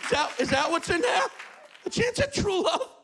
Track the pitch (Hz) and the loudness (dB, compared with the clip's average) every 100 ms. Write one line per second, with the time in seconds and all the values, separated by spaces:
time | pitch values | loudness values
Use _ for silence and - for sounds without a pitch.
0 | - 285 302 - 254 269 302 330 - 349 | 0 0 0 -2 0 2 2 0 0 0
1 | 480 - 539 - - - - - - - | 2 2 0 -4 -18 -18 -20 -12 -6 0
2 | 480 - 554 - 415 381 208 466 523 - | 0 2 -2 0 0 2 2 0 -4 -10